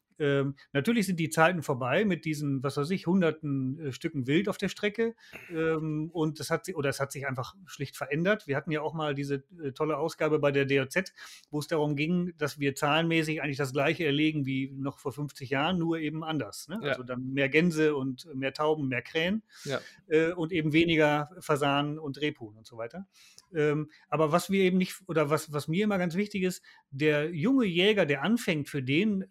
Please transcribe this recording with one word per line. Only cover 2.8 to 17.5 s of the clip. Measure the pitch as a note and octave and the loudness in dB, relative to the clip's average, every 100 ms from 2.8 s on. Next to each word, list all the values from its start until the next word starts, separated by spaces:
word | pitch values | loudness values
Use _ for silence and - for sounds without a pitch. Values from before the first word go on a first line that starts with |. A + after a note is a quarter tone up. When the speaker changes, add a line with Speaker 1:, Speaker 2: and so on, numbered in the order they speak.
| C#3+ | -2
Speaker 1:
ich, | F#3+ - | -2 2
hunderten, | F#3+ E3 D#3 D3 C#3 C3 D3 | 4 4 0 -4 -2 -2 -4
äh, | D3+ | -8
Stücken | B2 E3 C#3+ B2 | -6 -6 -4 0
Wild | D#3 F3+ | 2 0
auf | - | -4
der | F#3+ | -6
Strecke. | - G#3 G#3 A#3 A3+ - - - | -2 -4 0 -2 -4 -18 -20 -8
Ähm, | E3 D#3+ D#3+ D#3 D3+ D#3+ | -2 0 0 -2 -4 -4
und | F3 D#3+ D3+ | -2 -2 -2
es | C3+ | -4
hat | E3 | -4
si-, | - | -2
oder | F3+ C#3 | -4 -2
es | C3 | -2
hat | C3+ | -6
sich | C#3+ C3+ | -4 -6
einfach | C3 A#2+ - F3+ | -6 -8 -12 -20
schlicht | - C#3 - | -10 -10 -8
verändert. | C3+ D3 F3 G#3+ - | -4 0 0 0 -2
Wir | C#3 | -4
hatten | D3+ | -2
ja | D3+ | -4
auch | D3+ | -4
mal | D#3 D3+ | -4 -4
diese, | C#3 C#3+ C#3 - F3 | -4 -4 -4 -6 -10
äh, | D3 | -10
tolle | C3 D#3 D3 | -4 -2 0
Ausgabe | D#3+ - D#3 D3+ | -2 -2 0 4
bei | C#3+ | 4
der | C#3 | 2
D | C3+ C#3 | 2 2
O | C3 | 2
Z, | F3+ F#3+ - - - _ | -2 -4 -12 -20 -20 _
wo | D3+ | -6
es | C#3+ | -2
darum | E3 D3+ C#3+ | 0 0 0
ging, | D#3 F3+ F3+ E3+ | 0 0 -2 -4
dass | D3 D3 | -6 0
wir | C#3 | -2
zahlenmäßig | C3 D3 D3+ E3 E3 D#3 D#3 | 0 2 2 4 2 2 -2
eigentlich | C#3+ C3+ | -4 -2
das | C#3 | -2
Gleiche | C#3 C#3+ E3+ D#3+ | 2 0 2 0
erlegen | C#3+ D#3 D#3 C3+ | 2 2 2 -2
wie | C3+ C3+ | -2 -4
noch | C3+ C#3 - | -4 -6 -6
vor | C#3+ | -8
fünfzig | C3+ C#3+ - C3 | -6 -8 -8 -4
Jahren, | C3+ D#3 F#3 | 0 0 0
nur | E3 E3 | 0 0
eben | D#3 D#3 | -2 -4
anders, | D#3+ D#3 G#2 - - | -4 -4 -4 -8 -10
ne? | G3+ | -6
Speaker 2:
Ja. | C#3+ | -2
Speaker 1:
Also | B2+ | -4
dann | B2 B2+ C3 | -4 -6 -4
mehr | C3+ C3+ | 0 2